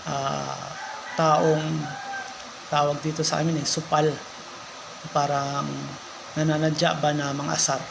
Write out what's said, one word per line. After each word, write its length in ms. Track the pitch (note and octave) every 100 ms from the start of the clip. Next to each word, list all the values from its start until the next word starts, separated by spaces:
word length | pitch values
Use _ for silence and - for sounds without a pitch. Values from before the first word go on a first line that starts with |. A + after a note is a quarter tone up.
ah, 560 | - C#3 C3+ C#2+ C2+ C2+ - - - - - -
taong 480 | D#3+ D3+ D#3+ D#3 D#3 D#3 C#3+ D3 - - - - - - -
tawag 320 | D3 D3 C#3+
dito 240 | D#3 D#3 D#3
sa 160 | D#3
amin 160 | D#3+ E3
eh, 80 | D#3
supal. 400 | - D#3+ D#3 D3+ C3+ - - - - - - - - -
Parang 560 | D3+ C#3+ C#3+ C#3 C#3+ C#3+ C#3 C#3 C#3 - - - D#3
nananadya 640 | D#3 D3+ D#3 D3+ E3 E3
ba 80 | D3+
na 240 | D3 C#3+
mang 160 | C#3 D3
asar. 320 | D#3 - C3+ -